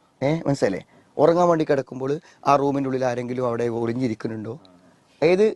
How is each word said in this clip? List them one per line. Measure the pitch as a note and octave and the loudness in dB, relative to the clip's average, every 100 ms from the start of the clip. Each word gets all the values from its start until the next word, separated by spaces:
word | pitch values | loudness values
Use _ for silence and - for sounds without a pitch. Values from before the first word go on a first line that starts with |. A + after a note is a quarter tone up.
| _ - | _ -4
ഏ, | C3+ D#3+ | -2 0
മനസ്സിലല്ലേ? | - C#3 A#2 F#2 - _ _ - | -2 0 0 -2 -10 _ _ 2
ഉറങ്ങാൻ | D3+ E3+ F3 | 4 4 2
വേണ്ടി | E3 D3+ | 2 0
കിടക്കുമ്പോൾ | C#3+ C3 B2+ C3 D3+ - _ - | -2 -2 -8 -6 -6 -10 _ 2
ആ | C#3+ | 2
റൂമിൻ്റെ | C#3+ C#3 C3+ | 2 0 -2
ഉള്ളിൽ | C3 B2+ | -2 -2
ആരെങ്കിലും | A#2+ A#2+ B2+ B2 | -4 -6 -4 -4
അവിടെ | A#2 | -2
ഒളിഞ്ഞിരിക്കുന്നുണ്ടോ? | A#2+ A2+ A#2 A#2 C3 G#2+ A#2 A2 G#2 - - _ _ _ _ - | -2 -2 -4 -2 -2 -4 -8 -8 -10 -12 -16 _ _ _ _ 0
അതായത് | D#3 F#3 A3 | 2 4 2